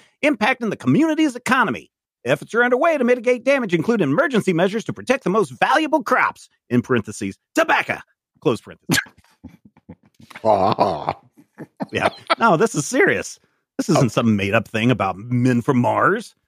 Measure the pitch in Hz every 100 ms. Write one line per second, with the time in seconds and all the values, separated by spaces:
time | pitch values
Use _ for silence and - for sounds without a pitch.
0 | _ _ 285 269 214 254 226 143 127 170
1 | 320 311 311 240 - 254 202 95 - _
2 | _ _ 117 151 - 226 247 247 330 302
3 | 240 247 233 247 254 277 233 170 180 233
4 | 147 156 330 190 190 160 190 214 - 101
5 | 101 269 - 214 170 127 190 277 302 302
6 | - 247 113 - - _ - 120 - 123
7 | - - 98 - _ - 320 262 - 92
8 | - _ _ _ 151 110 - 82 - 160
9 | - _ _ _ - - _ _ - -
10 | _ _ - - 110 101 98 - 104 78
11 | 80 - _ _ _ - - - - 107
12 | - - - - 226 165 220 147 - 254
13 | 370 98 - - _ _ _ - - 160
14 | 127 - 117 104 98 110 - 110 117 123
15 | 95 90 120 123 127 120 113 127 117 107
16 | 127 220 - _